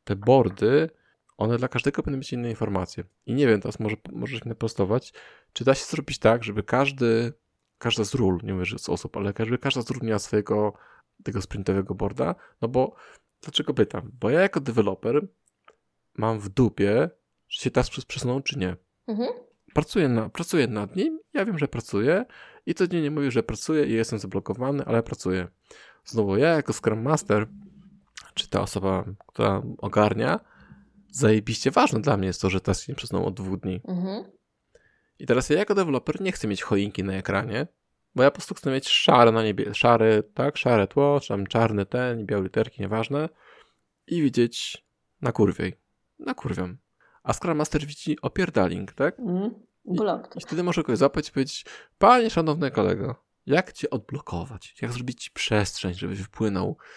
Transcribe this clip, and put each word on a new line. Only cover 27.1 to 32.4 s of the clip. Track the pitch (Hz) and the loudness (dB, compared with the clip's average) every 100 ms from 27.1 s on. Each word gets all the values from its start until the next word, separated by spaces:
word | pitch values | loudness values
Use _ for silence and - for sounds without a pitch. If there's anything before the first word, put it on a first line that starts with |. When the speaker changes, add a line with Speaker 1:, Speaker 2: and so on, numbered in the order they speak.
| 156 - 104 113 - - - - - _ - - | -2 2 0 0 -6 -20 -20 -20 -20 _ -20 -10
Speaker 1:
czy | - - | -8 -4
ta | 95 | -2
osoba, | - 101 95 92 95 101 - | -2 -2 0 -2 -4 -12 -14
która | - 107 98 - - | -2 0 0 -4 -8
ogarnia, | 101 104 104 110 123 - - _ - - _ _ _ | -2 2 4 4 0 -2 -4 _ -20 -20 _ _ _
zajebiście | - 120 110 110 113 139 | 0 4 4 2 -2 0
ważne | - 285 113 | 4 4 2
dla | 107 101 | 0 0
mnie | 95 | 0
jest | 87 | 0